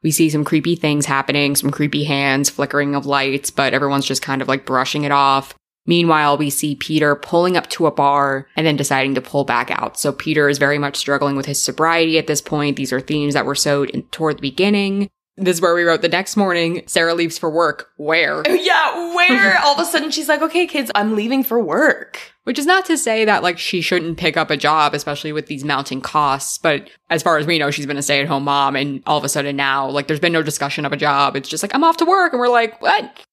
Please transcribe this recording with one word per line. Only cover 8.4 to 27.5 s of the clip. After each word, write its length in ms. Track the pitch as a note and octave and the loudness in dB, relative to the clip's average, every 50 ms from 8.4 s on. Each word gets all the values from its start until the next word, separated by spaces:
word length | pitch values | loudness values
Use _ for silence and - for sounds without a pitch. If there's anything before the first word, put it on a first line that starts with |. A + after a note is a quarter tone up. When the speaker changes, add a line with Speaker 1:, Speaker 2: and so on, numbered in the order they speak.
| C#3 _ _ | -6 _ _
Speaker 1:
and 100 | - D#3+ | 0 0
then 100 | D#3+ D3 | 0 2
deciding 380 | C#3 C#3+ - C#3 C3+ C3+ C#3 C#3 | 0 0 0 0 0 0 0 -2
to 60 | C3 | -4
pull 240 | C3 - - C#3+ C3+ | -4 -2 -2 -2 0
back 260 | - A#2+ A#2+ B2 - | 0 0 0 0 -2
out. 260 | - - - A2+ - | -4 -4 -4 -6 -6
So 140 | - - D3 | -4 -4 -4
Peter 380 | C3+ - - D#3 D#3 D3+ D3 C#3+ | -4 -4 -4 -2 2 2 2 2
is 100 | D3 C3+ | 2 2
very 200 | C#3+ C#3 D3 D3 | 2 2 2 0
much 180 | C#3+ C#3+ C#3 | -2 -2 -4
struggling 400 | - - - C#3+ C#3 D3 C#3+ C#3 | -4 -2 -2 0 0 0 0 0
with 100 | C3+ C3+ | -2 -4
his 160 | D3 C#3+ - | -4 -4 -4
sobriety 560 | - - D3+ - D#3 E3 E3+ E3+ E3 D#3+ D#3+ D#3+ | -4 -4 -2 0 2 2 4 2 2 2 2 0
at 80 | D#3 | 0
this 140 | D#3 D3+ C#3+ | 0 -2 -4
point. 360 | - - D#3 D3 D3 D3 C#3 | -2 -4 -2 -2 0 -2 -2
These 160 | C#3 C#3 B2+ | -4 -4 -4
are 80 | B2+ C3 | -4 -4
themes 340 | C#3 - D3+ D3+ D3 D3 C#3+ | -4 -2 -2 -2 0 0 0
that 120 | C#3+ - | 0 0
were 80 | - C#3+ | -2 -2
sowed 360 | C#3 - D3+ C#3+ C#3+ C#3+ - | -2 0 0 0 0 0 -2
in, 120 | - B2+ - _ | -4 -8 -8 _
toward 280 | - - D#3+ D#3 D3 - | -8 -4 -2 -2 -2 -2
the 40 | |
beginning. 680 | - C#3 C#3+ - F#3 G3+ G#3 G3+ G3+ G3 G3 G3+ G3+ G3 _ _ _ _ _ | -6 -6 -2 0 2 2 2 2 0 -2 -2 -2 -4 -4 _ _ _ _ _
This 200 | - G3 F3+ F3+ | -4 0 0 0
is 60 | E3+ | 2
where 120 | E3 F3 E3+ | 2 2 2
we 100 | F3 F3 | 4 4
wrote, 180 | E3+ E3 D#3 | 2 2 2
"The 60 | - E3+ | 2 0
next 280 | E3 F3 F#3+ - - | 0 0 -2 -2 0
morning, 460 | G#3+ G3+ F#3+ F3 E3+ E3 E3 F3 F3+ - | 0 0 2 2 0 0 -2 -2 -6 -8
Sarah 280 | - - F3+ E3 E3+ E3+ | -2 0 2 2 2 2
leaves 240 | E3+ E3+ E3 E3 - | 0 0 -2 -2 -4
for 100 | - E3 | -4 -2
work. 400 | D3+ E3 E3+ D3+ D3 - - _ _ | 0 2 0 0 0 -4 -12 _ _
Where?" 460 | _ D3 D3+ D#3+ E3+ D#3+ C#3+ D3 D#3 D#3 | _ -2 0 2 2 2 0 0 -2 0
Speaker 2:
<laughs> 40 | - | 0
Yeah, 640 | F4+ F4+ F#4 F#4 F4 E4 D#4 C#4 - E4+ F4 E4+ E4+ | 0 2 2 2 2 4 2 0 -2 -4 -6 -4 0
where? 440 | F4 F4 F4+ B3 - G4 D4 C#4+ F4 - | 2 4 4 4 4 4 4 4 4 4
All 80 | C#4+ | 2
of 80 | C#4+ D4 | 2 2
a 60 | E4+ | 0
sudden, 240 | D#4+ - D#4+ C#4+ D#4 | 0 -2 -2 -2 -2
she's 180 | D4+ D#4+ D4+ C4 | -6 -6 0 0
like, 140 | D4+ D4 | 0 2
"Okay, 240 | D#4 D#4+ D#4+ F4 F4+ | 0 0 2 0 0
kids, 240 | E4+ - D4 C4+ A3 - | 0 -2 -4 -4 -2 -2
I'm 220 | G#3+ G#3 A3 A3 | 0 0 0 0
leaving 260 | G#3 G#3 A#3 C4 C4+ C4 | 0 0 0 0 0 0
for 140 | - A3+ A#3+ | 0 0 0
work." 640 | A3 D#3+ D3+ G#3+ D#4 D4+ - - - - - - - - _ _ _ | 0 0 2 2 4 4 2 0 -4 -16 -16 -18 -18 -18 _ _ _
Speaker 1:
Which 140 | - B3+ D4 | -4 -4 -2
is 80 | C#4 | 2
not 180 | D#4+ F4+ F#4+ F#4 | 2 2 2 4
to 120 | F#4 E4 D4 | 2 0 0
say 260 | - A#3 A3 A3 A3 | 0 0 0 2 2
that, 180 | G#3+ G#3 - | 2 2 2
like, 160 | - F3+ F3+ E3+ | 2 0 -2 -2
she 220 | - - - F3+ | -6 -4 -2 -2
shouldn't 380 | D#3+ - F3+ F3 D#3+ E3 E3 - | 0 0 0 0 0 -2 -6 -2
pick 180 | F3+ D#3+ D3+ | -2 0 0
up 140 | E3+ D#3 D3+ | 0 0 0
a 60 | D#3 | -2
job, 360 | C#3+ - D3 D#3 D#3+ D3+ D3 | 0 2 2 4 4 2 2
especially 400 | D3 D3 - D#3+ C#3+ C#3+ - D#3 | 0 -2 -6 -6 -8 -6 -6 -6
with 140 | D3+ D3+ D3+ | -6 -6 -6
these 180 | - D#3 C3+ C3+ | -8 -10 -8 -4
mounting 380 | D3 C#3+ C3+ C#3+ - C3 C3 | -4 -2 -4 -4 -6 -8 -8
costs. 560 | - - - D#3 D3 C#3+ C3+ C#3 - - - - | -8 -2 0 2 2 2 0 -2 -4 -8 -8 -2
But 320 | - E3 D3 C3+ - - - _ _ _ | 0 0 0 0 -4 -12 -20 _ _ _
as 140 | E3 D#3+ | -4 0
far 160 | - F3+ E3 D3+ | 2 2 2 2
as 80 | D3+ | 2
we 120 | D#3 | 0